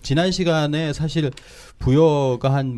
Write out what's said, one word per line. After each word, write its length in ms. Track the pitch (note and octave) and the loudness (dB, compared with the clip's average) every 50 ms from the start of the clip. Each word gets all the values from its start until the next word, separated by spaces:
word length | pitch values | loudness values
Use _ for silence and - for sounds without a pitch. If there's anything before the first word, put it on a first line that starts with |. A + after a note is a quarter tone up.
지난 280 | - - C3+ D#3+ F3+ F#3+ | -4 -2 0 0 0 0
시간에 640 | F3+ F#3 F3 E3+ D#3+ D#3 D3+ D3 D3 D#3 E3 D3+ | -2 -2 -2 0 0 0 0 -2 -2 -2 -4 -4
사실 380 | C#3 - - B2+ C3 D#3+ D3+ B2+ - - - - - - - - - _ | -4 -4 -6 -4 -2 -2 -2 -4 -6 -10 -18 -20 -20 -20 -20 -20 -16 _
부여가 720 | - C3 C3 D3+ E3 D#3+ D3 C#3+ C#3 C3 B2 A#2 - C3+ | 0 2 4 6 6 4 4 2 0 0 -2 0 0 0
한 240 | C#3 C#3 C3+ C3 B2 | 0 0 -2 -4 -6